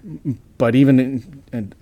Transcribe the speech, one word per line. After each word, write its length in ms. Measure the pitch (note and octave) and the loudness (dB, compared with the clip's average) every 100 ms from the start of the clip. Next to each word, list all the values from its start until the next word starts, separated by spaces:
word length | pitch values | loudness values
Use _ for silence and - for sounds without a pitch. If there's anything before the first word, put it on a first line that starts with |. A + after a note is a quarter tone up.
| F#3+ D#3 D3 A2+ _ - | -14 -12 -8 -10 _ -2
But 200 | A#2 B2+ | 2 4
even 240 | C#3 C3 | 4 4
in, 420 | C3 B2+ - C#3 - | 0 -6 -10 -20 -12
in, 220 | A#2 G2 - | -12 -12 -14